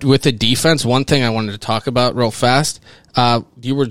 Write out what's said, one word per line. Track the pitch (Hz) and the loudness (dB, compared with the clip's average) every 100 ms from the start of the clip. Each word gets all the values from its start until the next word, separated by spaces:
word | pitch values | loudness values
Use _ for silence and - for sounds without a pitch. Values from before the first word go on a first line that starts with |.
with | 135 135 | 0 2
the | 143 | 2
defense, | 113 117 127 160 151 117 | 0 0 0 0 0 0
one | 127 135 | 0 0
thing | 143 | 0
I | 120 | 0
wanted | 113 107 | -2 -4
to | 101 | -6
talk | - 113 139 | -4 -4 -2
about | 123 123 123 | 0 0 0
real | 117 | -2
fast. | - 123 135 151 - - - _ - | 0 2 2 0 -6 -16 -20 _ 0
Uh, | 120 117 - - | 2 0 -4 -10
you | 120 139 | -4 -2
were, | 123 | -2